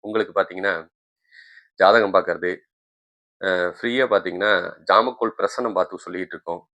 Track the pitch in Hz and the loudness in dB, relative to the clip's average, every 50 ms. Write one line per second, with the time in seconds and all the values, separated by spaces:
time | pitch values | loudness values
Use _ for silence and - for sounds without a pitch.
0 | - 104 107 110 104 - 85 101 95 - 90 92 98 101 92 82 80 _ _ _ | -12 -4 -2 -2 -2 -2 -2 -2 -2 -2 -4 -6 -4 -4 -4 -4 -8 _ _ _
1 | _ _ _ _ _ _ _ - - - - - _ _ _ _ 95 95 104 117 | _ _ _ _ _ _ _ -20 -20 -20 -20 -20 _ _ _ _ 6 6 6 6
2 | 107 98 95 95 87 87 85 82 87 90 92 - _ _ _ _ _ _ _ _ | 4 4 2 2 2 2 -4 -4 -2 -6 -6 -6 _ _ _ _ _ _ _ _
3 | _ _ _ _ _ _ _ _ 98 95 92 90 90 90 90 - - 120 120 131 | _ _ _ _ _ _ _ _ -4 -2 0 0 -2 -4 -4 -6 -6 -4 0 0
4 | 131 120 107 98 85 92 87 90 98 104 104 90 87 87 - - _ - 95 107 | 0 2 2 0 0 -2 -6 -2 0 0 0 0 -2 -4 -12 -14 _ 4 4 4
5 | 113 127 123 - 117 113 - - 92 101 - - 123 117 110 127 - - 95 90 | 4 2 -2 -4 -4 -4 -2 -2 -4 -4 -2 -4 -6 -2 -2 -2 -2 -2 -6 -16
6 | - 87 90 90 92 85 - 85 _ - 85 87 _ _ _ | -14 -12 -10 -10 -10 -10 -12 -14 _ -10 -12 -12 _ _ _